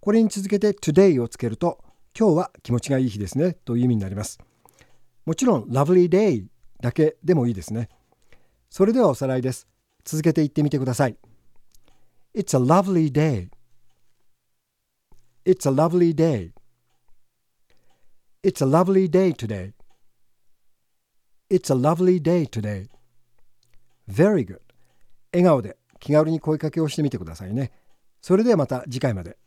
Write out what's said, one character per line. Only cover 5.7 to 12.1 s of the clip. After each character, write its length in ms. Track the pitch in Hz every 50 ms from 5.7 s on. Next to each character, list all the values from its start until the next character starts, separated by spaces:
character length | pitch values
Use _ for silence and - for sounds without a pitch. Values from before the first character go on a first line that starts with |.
| 117 135 143 147 185 185 175 180
day 380 | 160 185 220 208 147 110 92 - _ _ _ - - -
だ 120 | - 120 -
け 240 | - 156 156 160 _ -
で 100 | 156 180
も 120 | 156 120
い 60 | 120 117
い 20 |
で 80 | 95 85
す 100 | - 110
ね。 160 | 113 120 - _ _ _ _ _ _ _ _ - - _ _ _ _ _ _
そ 140 | - - 190
れ 80 | 208 226
で 80 | 262
は 80 | 240 175
お 60 | 135
さ 120 | - 139
ら 100 | 131 131
い 60 | 131 123
で 100 | 131 127
す。 140 | - - _ _ _ _ _ _ _ _
続 180 | - - 156 151
け 100 | 165 151
て 100 | 160 156
言 60 | 143
っ 20 |
て 120 | _ - 147
み 80 | 147
て 80 | 143 143
く 60 | 131
だ 100 | 127 127
さ 140 | - 143 127
い。 80 | 104 - _ _ - _ _ - - - - - _ - - _ _ _ - -